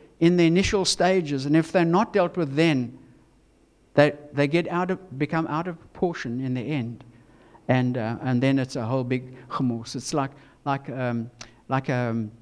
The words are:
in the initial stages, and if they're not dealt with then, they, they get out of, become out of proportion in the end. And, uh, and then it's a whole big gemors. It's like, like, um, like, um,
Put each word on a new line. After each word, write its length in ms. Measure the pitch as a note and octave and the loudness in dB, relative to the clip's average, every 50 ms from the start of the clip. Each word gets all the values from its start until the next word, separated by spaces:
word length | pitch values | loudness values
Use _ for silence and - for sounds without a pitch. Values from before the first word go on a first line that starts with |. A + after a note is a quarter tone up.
| - - _ _ | -20 -20 _ _
in 160 | E3 E3+ F3+ | 4 4 6
the 100 | F3 E3+ | 6 4
initial 380 | D#3+ E3+ F#3 G3 - - G3 F3+ | 4 4 4 2 2 0 0 0
stages, 600 | - - - E3+ F3+ F#3+ F#3+ E3 C#3+ D3 C3+ C3 | 0 0 2 2 2 2 2 0 -2 -4 -4 0
and 100 | D3 D3+ | 2 4
if 160 | E3 D#3+ - | 4 2 2
they're 140 | - F#3 E3 | 2 2 2
not 280 | E3 E3+ F#3+ A#3 - - | 4 4 2 2 2 2
dealt 240 | G3+ F3 E3+ - | 2 0 2 0
with 180 | F#3 E3 C#3 C3+ | -2 -4 -2 0
then, 440 | D3 E3 E3 D3+ C3 B2 A#2 - - - - - - _ _ _ _ _ _ _ _ _ _ _ _ _ _ _ - | 2 2 4 2 2 0 -4 -8 -14 -20 -20 -20 -20 _ _ _ _ _ _ _ _ _ _ _ _ _ _ _ 4
they, 140 | D3 D3 - - - - - | 4 4 4 -2 -10 -8 -2
they 140 | C#3 C#3+ | 0 0
get 220 | C#3+ D3+ E3+ F3 - | 2 2 0 -2 0
out 240 | E3+ F3 F#3 F3+ F#3 | -2 -2 -2 -2 -4
of, 260 | - - - C3 C3+ | -6 -8 -12 -6 -6
become 300 | D3 - - D#3+ D#3+ - | -4 -2 -2 -2 -2 -2
out 180 | C#3+ D#3 F3 | -2 -4 -4
of 100 | F#3 E3+ - | -6 -8 -12
proportion 600 | - - _ - - F3 E3+ - - B2 A#2 B2+ | -16 -20 _ -4 -4 -4 -2 -6 -8 -6 -6 -4
in 140 | C3+ C3 B2+ | -4 -2 -4
the 60 | B2+ | -4
end. 420 | A2 B2 D#3 C#3+ A#2 A#2 A#2 - - - - - - - - - - - - - _ | -4 -4 -4 -4 -4 -6 -8 -12 -16 -20 -20 -20 -20 -20 -20 -20 -20 -20 -20 -14 _
And, 320 | - B2+ B2+ B2 B2 B2 B2+ | 0 2 2 2 2 0 -2
uh, 180 | A2 A2+ A#2 G#2 - | -2 -4 -4 -4 -2
and 180 | C3 B2+ A#2+ | 0 2 2
then 200 | C3 C3+ C3+ C3+ | 2 2 2 2
it's 160 | B2+ C3 - | 0 -2 -4
a 100 | C3+ A2+ | -6 -4
whole 160 | A2 C3 C3 B2+ | -2 -2 -2 0
big 320 | B2 B2+ B2+ B2+ - - - - - | -2 -2 -4 -4 -8 -14 -20 -14 -8
gemors. 460 | - - C3 B2 A#2 A2+ A2+ - - | -4 -2 -2 0 -2 -2 -6 -8 -10
It's 180 | C3 - - - | -10 -8 -4 -2
like, 160 | D3 C3+ C3+ - - - - _ _ _ | -2 -2 -4 -6 -12 -20 -20 _ _ _
like, 240 | D3 C#3 C3+ - - | -4 -4 -4 -4 -8
um, 380 | C3 C3 B2+ B2 A#2 A#2 A2+ A#2 - - - - - _ _ | -8 -4 -4 -2 -2 -2 -4 -6 -10 -18 -20 -20 -20 _ _
like, 240 | - C3 C3+ C3+ - | -2 -2 -2 0 0
um, 400 | C3 B2 B2 A#2 A2+ A2+ A2 G#2+ - - | -2 -2 -2 -2 -2 -4 -4 -6 -8 -14